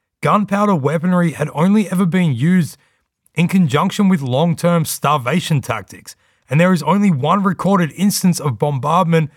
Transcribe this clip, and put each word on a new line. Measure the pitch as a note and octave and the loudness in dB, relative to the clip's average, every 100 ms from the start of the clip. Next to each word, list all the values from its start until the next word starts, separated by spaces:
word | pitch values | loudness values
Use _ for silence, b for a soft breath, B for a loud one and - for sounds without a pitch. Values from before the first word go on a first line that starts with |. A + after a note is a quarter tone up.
| _ _ | _ _
gunpowder | D3 G3 G3+ G3 G#3 F3 | 0 0 0 0 0 0
weaponry | C3+ D#3+ F3+ F3+ E3+ | 0 -2 0 2 0
had | B2 D3+ | -2 -4
only | C#3+ F3+ G#3+ G3+ | 0 2 2 2
ever | F#3 F#3+ | 0 0
been | F#3 E3+ | 2 0
used | A#2 D#3+ F#3 C#3+ - _ _ _ _ _ | 0 2 2 0 -6 _ _ _ _ _
in | - E3+ | -2 0
conjunction | F#3+ D#3+ D3 F#3+ - G3 | 2 2 2 0 0 0
with | F#3 | 0
long-term | C3+ B2+ E3+ D#3+ E3+ E3+ | 0 0 0 0 0 0
starvation | D3+ - D3 D3 A#2+ D#3 - D3 | -2 -4 -2 -2 -2 -4 -2 -2
tactics, | - A2+ F#2 F2+ - - _ _ _ | -2 -6 -8 -20 -20 -20 _ _ _
and | D3 | 0
there | F3+ | 2
is | F3+ | 2
only | D3+ G3 G3+ | 0 0 2
one | C#3+ D3 G3 | 0 0 0
recorded | G3 E3+ F3+ G3 D#3+ | -2 -2 0 0 0
instance | - G3+ - F#3 E3+ | -2 -2 0 0 0
of | D3+ A2+ | -4 -2
bombardment | D3 C#3 D3 E3+ E3+ E3 D3 | -2 -2 -2 0 0 0 -2